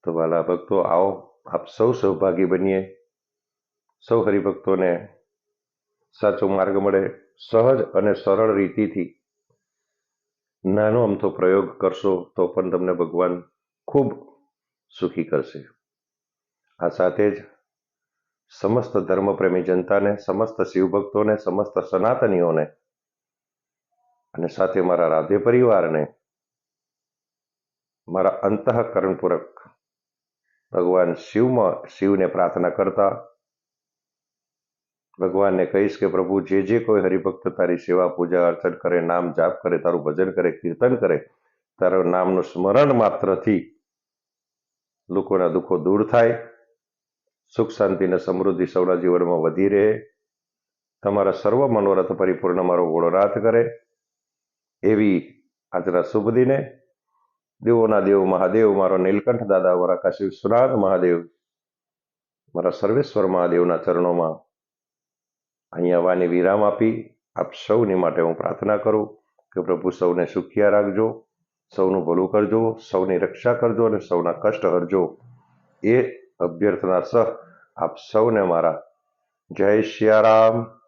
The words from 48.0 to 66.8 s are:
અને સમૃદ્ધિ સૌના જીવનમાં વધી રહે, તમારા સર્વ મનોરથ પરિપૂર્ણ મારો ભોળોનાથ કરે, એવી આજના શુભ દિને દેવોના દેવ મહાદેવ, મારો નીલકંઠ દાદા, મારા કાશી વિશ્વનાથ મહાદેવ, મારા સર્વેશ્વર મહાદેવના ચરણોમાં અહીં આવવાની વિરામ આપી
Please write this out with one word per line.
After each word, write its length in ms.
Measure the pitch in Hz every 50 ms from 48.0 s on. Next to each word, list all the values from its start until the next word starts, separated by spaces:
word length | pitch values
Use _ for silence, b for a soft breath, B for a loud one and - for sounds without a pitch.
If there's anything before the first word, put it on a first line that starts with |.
| 95
અને 140 | 87 92 87
સમૃદ્ધિ 480 | - 95 90 92 92 98 90 90 90
સૌના 280 | 82 - 92 90 90 90
જીવનમાં 480 | 87 87 90 87 87 87 85 87 82
વધી 260 | 78 82 78 87 95 98
રહે, 180 | 101 98 101 107 110 - - _ _ _ _ _ _ _ _ _ _ _ _ _ _ _ _ _ _ _
તમારા 300 | - 101 101 101 98 98
સર્વ 360 | 87 - - 104 110 123 139 135
મનોરથ 440 | 117 107 98 98 95 92 90 -
પરિપૂર્ણ 500 | 98 - 95 92 90 - - 92 90 92
મારો 240 | 90 90 87 87 90
ભોળોનાથ 520 | 82 78 85 85 85 85 95 101 101 - 117
કરે, 240 | 101 113 110 117 117 117 - - _ _ _ _ _ _ _ _ _ _ _ _ _ _ _ _ _ _ _ _
એવી 360 | - 98 110 104 110 104 92 82 - - - _ _ _ _ _ _ _
આજના 300 | - 90 90 92 87 87
શુભ 280 | 87 - - 110 101 113
દિને 500 | 113 123 127 127 135 - - - - _ _ _ _ _ _ _ _ _ _ _ _ _ _ _ _ _
દેવોના 380 | - 110 120 117 113 110 110 101
દેવ 240 | 98 98 101 98 95
મહાદેવ, 480 | 95 92 90 95 90 95 113 113 107
મારો 240 | 98 98 95 92 95
નીલકંઠ 460 | 92 92 95 101 104 - - 120 110
દાદા, 340 | 110 101 98 92 92 92 90
મારા 200 | 90 90 90 90
કાશી 280 | - - 92 - - 101
વિશ્વનાથ 460 | 95 - - - 101 110 120 127 131
મહાદેવ, 580 | 131 113 101 95 95 90 90 90 87 85 85 85 _ _ _ _ _ _ _ _ _ _ _ _ _ _ _ _ _ _ _ _ _ _ _ _ _
મારા 160 | 85 87 90
સર્વેશ્વર 560 | 85 - - 101 110 139 143 - - 107 95
મહાદેવના 500 | 92 92 90 87 85 82 87 87 87 85
ચરણોમાં 680 | 78 - 95 87 85 90 87 87 87 82 80 - - _ _ _ _ _ _ _ _ _ _ _ _ _ _ _ _ _ _ _ _ _ _ _ _ _ _
અહીં 240 | - 85 87 87 90
આવવાની 300 | 87 85 92 90 90 90
વિરામ 380 | 85 87 90 87 95 98 107 107
આપી 520 | 104 101 -